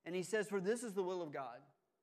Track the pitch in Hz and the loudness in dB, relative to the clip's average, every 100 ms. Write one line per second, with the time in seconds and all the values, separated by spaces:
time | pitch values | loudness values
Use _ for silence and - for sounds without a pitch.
0 | 165 180 170 220 208 202 185 240 240 196 | -4 -2 2 2 2 2 2 2 0 0
1 | 185 185 165 143 131 123 143 _ _ _ | 0 0 -2 -4 -6 -8 -16 _ _ _